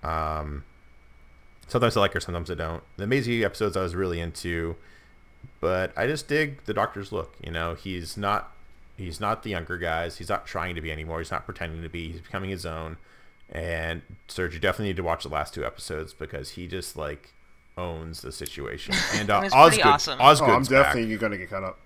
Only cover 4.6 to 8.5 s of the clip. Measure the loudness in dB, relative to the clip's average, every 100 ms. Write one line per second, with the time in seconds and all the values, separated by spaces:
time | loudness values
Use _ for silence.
4.6 | -4 -8 -14 -20 -20 -20 -20 -20 -20 -4
5.6 | 0 0 0 -2 -2 -2 -2 0 0 -4
6.6 | -6 -2 -2 -2 -6 -6 -8 -10 -8 -4
7.6 | -4 -4 -6 -8 -8 -4 0 0 -2